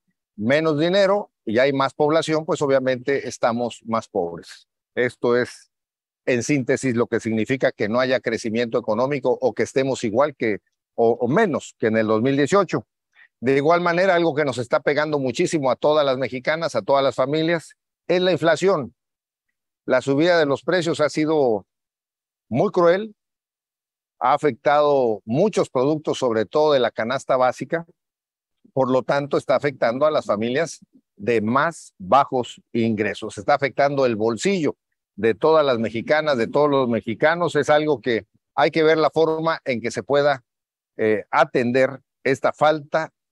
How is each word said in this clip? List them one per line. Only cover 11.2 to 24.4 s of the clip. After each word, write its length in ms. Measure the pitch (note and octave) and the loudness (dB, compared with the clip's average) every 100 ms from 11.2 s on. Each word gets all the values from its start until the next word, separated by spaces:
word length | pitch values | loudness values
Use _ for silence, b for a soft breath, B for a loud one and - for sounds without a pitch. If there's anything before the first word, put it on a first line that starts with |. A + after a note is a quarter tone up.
| A#2+ | 0
menos 480 | F3 G#3+ A2+ - - | 0 0 -2 -8 -6
que 80 | A#2 | -2
en 100 | A2 | 0
el 100 | G#2+ | 0
dos 160 | A2 | 0
mil 120 | C3 C#3 | 0 0
dieciocho. 520 | C#3+ G3+ F#3 C#3 - _ _ b b _ | 2 0 0 -4 -8 _ _ b b _
De 160 | A#2+ C#3 | 0 0
igual 260 | D3 F3 | 2 2
manera, 340 | F3 E3+ F#3+ E3+ | 2 0 2 2
algo 180 | E3 | 2
que 120 | C#3+ D3 | 0 -4
nos 120 | B2 | -4
está 220 | A#2 D#3 | -2 -2
pegando 400 | D#3 C#3+ D#3 D3 | 0 0 -2 -2
muchísimo 500 | C3 A#2 F3 E3 C3 | -2 -2 -2 0 -2
a 60 | A2+ | 0
todas 280 | D3+ D3+ | 2 2
las 140 | C#3 C3 | 2 -2
mexicanas, 580 | B2+ B2+ B2+ D#3+ D#3+ A#2 | -4 -4 -4 -4 -4 -4
a 60 | |
todas 220 | G2+ C#3 | 0 2
las 100 | C#3 | 2
familias, 600 | C3 C3 D#3 D#3+ E3 - - _ _ - | 0 -2 0 -2 -2 -6 -20 _ _ -2
es 120 | F3+ | 0
la 120 | F3+ | 2
inflación. 640 | E3 D#3+ D3+ F#3 E3+ A#2 - _ _ _ _ _ _ _ _ - | 2 0 2 2 0 -4 -14 _ _ _ _ _ _ _ _ -2
La 160 | B2+ | 0
subida 380 | C3 C#3 F3 E3+ | 2 2 2 2
de 80 | C#3+ | 2
los 160 | C3 | -2
precios 360 | - F3+ E3 D3+ | -2 -2 -2 -2
ha 80 | D3+ | -2
sido 580 | D#3 D#3 D#3 B2+ G#2 - _ _ _ _ _ _ _ _ | -2 0 2 2 0 -6 _ _ _ _ _ _ _ _
muy 220 | A#2+ G3 | -2 0
cruel, 420 | F3+ E3+ F#3 A3 - _ _ _ _ _ _ _ _ _ _ | 2 4 2 -2 -14 _ _ _ _ _ _ _ _ _ _
ha 160 | B2 | 0
afectado 880 | D3 | 2